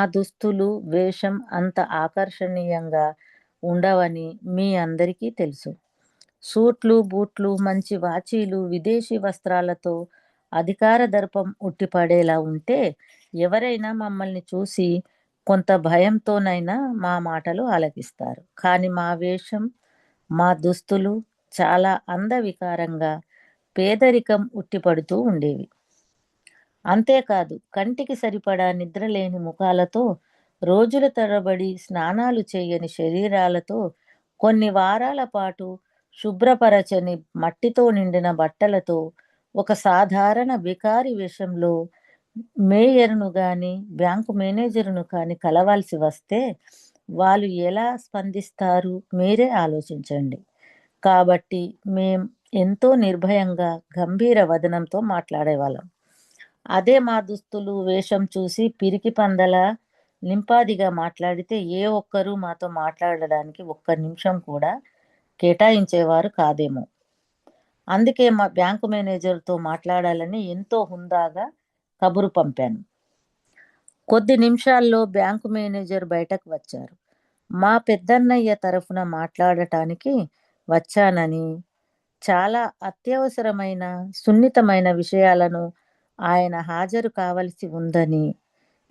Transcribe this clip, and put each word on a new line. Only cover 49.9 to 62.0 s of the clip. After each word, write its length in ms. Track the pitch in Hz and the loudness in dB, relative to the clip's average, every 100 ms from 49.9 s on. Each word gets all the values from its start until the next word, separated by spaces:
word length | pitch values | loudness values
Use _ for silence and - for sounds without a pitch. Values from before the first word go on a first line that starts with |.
| 151 147 143 139 131 _ _ _ _ _ _ | -12 -8 -4 -4 -6 _ _ _ _ _ _
కాబట్టి 600 | 196 185 180 175 - 185 175 - 202 | 4 6 6 4 0 -8 -8 -10 -6
మేం 340 | 190 190 190 190 - _ | -2 0 0 -4 -10 _
ఎంతో 340 | 202 185 196 254 | 0 0 2 4
నిర్భయంగా, 760 | 262 208 180 185 202 190 175 175 165 - | 6 4 2 0 2 0 0 -2 -4 -8
గంభీర 460 | - 175 190 233 226 | -4 -2 0 4 4
వదనంతో 540 | 180 165 170 175 170 190 220 | 4 2 0 -2 -4 -2 0
మాట్లాడేవాళ్ళం. 800 | 180 165 151 151 147 139 131 180 _ _ _ _ _ - _ - | 0 -2 -4 -2 0 -2 -6 -12 _ _ _ _ _ -20 _ -4
అదే 300 | 185 190 262 | 0 4 4
మా 180 | 247 226 | 4 0
దుస్తులు, 540 | 196 202 _ 208 202 202 | -4 -8 _ -10 -6 -4
వేషం 380 | 185 185 190 202 | -2 -2 0 -2
చూసి 400 | 196 190 185 180 226 - | -2 -4 -4 -2 -2 0
పిరికి 340 | 196 196 226 | -2 0 -2
పందల 460 | 226 208 190 185 185 185 226 _ _ _ _ | 0 2 4 4 4 2 -2 _ _ _ _
నింపాదిగా 680 | 180 196 208 233 233 202 190 | -4 -4 2 4 4 0 -2
మాట్లాడితే 640 | 175 165 - 175 175 175 220 175 | -2 -6 -4 -4 -4 -4 -6 -4
ఏ 100 | 180 202 | -4 -2
ఒక్కరూ 400 | 214 | -2